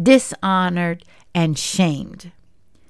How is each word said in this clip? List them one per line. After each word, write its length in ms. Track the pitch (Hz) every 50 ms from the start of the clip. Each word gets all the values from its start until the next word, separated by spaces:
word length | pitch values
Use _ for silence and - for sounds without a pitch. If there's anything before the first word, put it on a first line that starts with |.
dishonored, 1000 | 165 247 269 254 - - - - - 190 190 185 185 180 175 175 175 170 170 170 - - - - - - -
and 200 | 175 165 156 147
shamed." 760 | - - - - - 185 160 143 135 - - - - - 175 - - - - - - - - - _ -